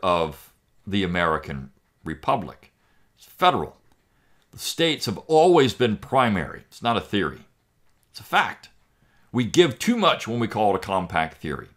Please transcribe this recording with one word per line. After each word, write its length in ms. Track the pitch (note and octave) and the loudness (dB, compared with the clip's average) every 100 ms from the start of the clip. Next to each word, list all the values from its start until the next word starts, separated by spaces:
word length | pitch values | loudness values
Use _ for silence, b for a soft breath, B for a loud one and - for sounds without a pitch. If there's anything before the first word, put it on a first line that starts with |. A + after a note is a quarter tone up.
of 480 | F#2 F2 D#2+ - - _ _ _ - | 0 0 -2 -8 -20 _ _ _ -6
the 160 | G2+ | -4
American 680 | F2+ F2+ E2+ D#2 - C#2 C2+ _ _ _ | -2 0 0 0 -4 -12 -12 _ _ _
Republic. 680 | D#2+ D#2+ - C3 D2+ - - _ _ _ _ _ | -14 -8 -4 -4 -4 -16 -20 _ _ _ _ _
It's 100 | - | -20
federal. 500 | - F3+ A#2+ D2+ - _ _ _ _ _ _ _ | 0 0 2 -4 -12 _ _ _ _ _ _ _
The 80 | - | -12
states 460 | - - E3 C#3+ - | -8 -2 0 0 -4
have 120 | F2+ - | -6 2
always 480 | D#3 F3+ E3+ C3 | 4 6 6 4
been 220 | - B2 G2+ | 2 0 -2
primary. 640 | - C3 A#2+ F#2+ C#2+ - - | 0 2 2 0 -4 -10 -18
It's 120 | - | -8
not 160 | A#2 G#2+ | -2 -2
a 40 | |
theory. 400 | - G#2 D2+ C2 - _ _ _ _ _ _ | -2 -2 -2 -6 -20 _ _ _ _ _ _
It's 80 | - | -20
a 20 | |
fact. 460 | - F#3+ C#3 - - _ _ _ _ _ _ | -2 -2 -2 -6 -18 _ _ _ _ _ _
We 140 | A#2+ A2+ | -4 0
give 340 | D3+ E3+ - | 4 4 2
too 160 | - A#3+ | -2 2
much 320 | E3+ A#2+ - | 2 0 -2
when 100 | A#2+ | -4
we 80 | A2 | -2
call 240 | G#2+ G#2 | 0 0
it 60 | F#2 | 0
a 100 | - | -2
compact 520 | F#2+ F2 E2+ D#2 - | -4 -2 -2 -2 -6
theory. 280 | D#2 C2+ - | -10 -10 -12